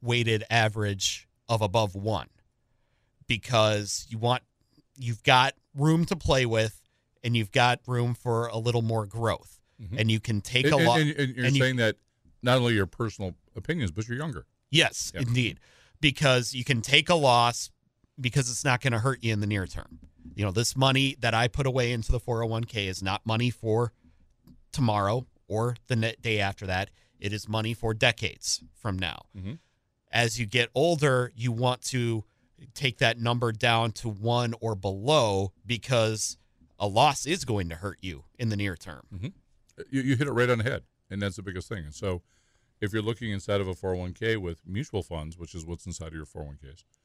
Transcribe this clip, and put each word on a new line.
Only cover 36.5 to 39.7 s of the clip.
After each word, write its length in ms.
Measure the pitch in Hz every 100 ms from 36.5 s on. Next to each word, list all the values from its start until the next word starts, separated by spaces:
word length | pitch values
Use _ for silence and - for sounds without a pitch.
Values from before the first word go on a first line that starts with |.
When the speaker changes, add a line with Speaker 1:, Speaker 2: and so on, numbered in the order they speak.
| _ _ -
Speaker 1:
a 80 | 101
loss 380 | 101 147 135
is 220 | 139 180 127
going 240 | 104 85
to 40 | 80
hurt 220 | 101 85
you 220 | 92 73 - -
in 120 | 117
the 60 | 104
near 200 | 101 85
term. 300 | - 67 -
Speaker 2:
Mm-hmm. 140 | 95 127 - _ _ _